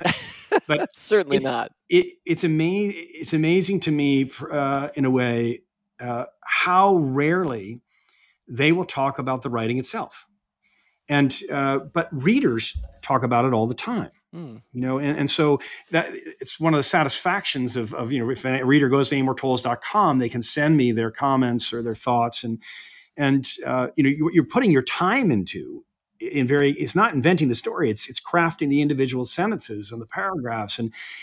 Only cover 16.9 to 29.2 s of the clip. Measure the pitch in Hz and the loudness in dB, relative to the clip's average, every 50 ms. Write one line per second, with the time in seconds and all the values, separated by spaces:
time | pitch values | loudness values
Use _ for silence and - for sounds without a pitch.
16.9 | - 170 151 135 - - - - - - - - - 139 123 123 117 127 113 110 | 2 2 2 0 -2 -2 -2 -2 -2 -2 -4 -4 -4 -4 -4 -4 -4 -4 -6 -6
17.9 | 117 - 120 113 143 127 113 120 135 127 - 131 131 135 127 127 143 147 143 123 | -6 -6 -4 -4 -2 -2 -2 -2 -4 -4 -2 -2 -2 0 4 4 6 6 6 6
18.9 | 131 139 139 - 151 139 131 131 127 - - 131 127 120 - 127 120 - - - | 4 4 2 2 2 2 2 0 0 0 0 0 0 0 0 -2 -4 -4 -6 -2
19.9 | - 214 202 165 139 131 123 117 - 120 113 - - 151 147 151 160 147 127 120 | 2 2 4 4 4 2 0 0 -2 -4 -4 -4 -2 0 2 4 4 6 4 4
20.9 | 113 117 113 113 - - 143 139 135 131 127 123 120 117 - - - 120 117 120 | 2 0 -2 -4 -4 -2 0 2 2 2 2 2 0 0 -2 -4 -4 -4 -4 -6
21.9 | 110 - - 127 120 120 117 117 - - - 117 113 113 - - - - - - | -6 -4 -2 0 2 2 2 0 0 -2 -4 -4 -6 -8 -10 -14 -20 -20 -20 -20
22.9 | - - - _ _ - 143 135 139 139 127 - - - - 131 127 127 127 131 | -20 -20 -20 _ _ -2 2 2 2 2 0 -2 -6 -8 -6 -4 -2 -2 -2 -2
23.9 | - - 139 135 147 156 151 170 170 170 151 - - 247 240 202 156 131 127 - | 0 2 2 2 2 2 0 2 4 2 2 4 2 2 4 6 4 4 4 2
24.9 | - - 175 185 226 277 254 180 123 98 90 - - 90 64 64 - - - _ | -2 -2 0 0 2 2 2 2 2 2 0 -2 -6 -10 -10 -12 -14 -16 -18 _
25.9 | _ _ _ _ _ _ 113 123 147 143 127 120 143 143 143 139 143 - 147 - | _ _ _ _ _ _ -10 -4 -2 -2 0 2 2 4 4 2 2 0 -2 -2
26.9 | - 180 214 233 170 135 120 165 185 160 160 127 117 - - 113 - 180 160 113 | 2 2 2 2 2 2 2 4 4 4 2 0 0 0 -4 -6 -4 -2 0 0
27.9 | 107 - - - - - - - - 175 175 165 160 - 156 143 139 147 147 147 | 0 -2 -4 -4 -6 -10 -6 -2 0 2 2 0 0 -2 -2 0 2 2 2 2
28.9 | 147 131 135 127 131 127 | 2 0 0 0 -2 -4